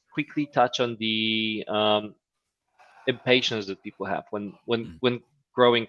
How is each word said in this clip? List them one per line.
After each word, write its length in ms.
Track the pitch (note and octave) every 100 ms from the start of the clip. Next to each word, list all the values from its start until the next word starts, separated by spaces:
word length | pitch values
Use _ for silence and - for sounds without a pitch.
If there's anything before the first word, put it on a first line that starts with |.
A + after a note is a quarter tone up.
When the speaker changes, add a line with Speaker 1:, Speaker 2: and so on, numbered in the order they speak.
| _
Speaker 1:
quickly 360 | - D3 - C#3+
touch 320 | - A#2+ -
on 180 | B2 A2+
the, 640 | A2 A2 A2 A2 A2 G#2+ -
um, 480 | G#2 G#2+ G#2+ G#2 - _ _ _ _ _ _ _ - -
impatience 600 | A#2+ - B2+ B2 A2+ G2
that 160 | G2
people 220 | G#2+ - F#2+
have 180 | F#2+ -
when, 220 | G#2 G#2 F2 -
when, 200 | A#2 A2+
Speaker 2:
Mm. 120 | E2
Speaker 1:
when 200 | B2+ A#2+ - _ _
growing 340 | - B2 A#2+